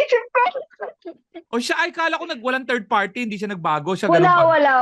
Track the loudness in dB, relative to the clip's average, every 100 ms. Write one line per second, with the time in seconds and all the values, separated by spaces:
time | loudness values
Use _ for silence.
0 | 2 0 0 0 0 -2 -12 -12 -14 -12
1 | -18 -20 _ -20 -8 -6 -2 -2 -2 -2
2 | -4 -4 -6 -6 -4 -4 -2 -4 0 -2
3 | 0 -4 -6 -6 -8 -4 -2 -2 -2 -2
4 | 2 4 6 6 4 4 4 4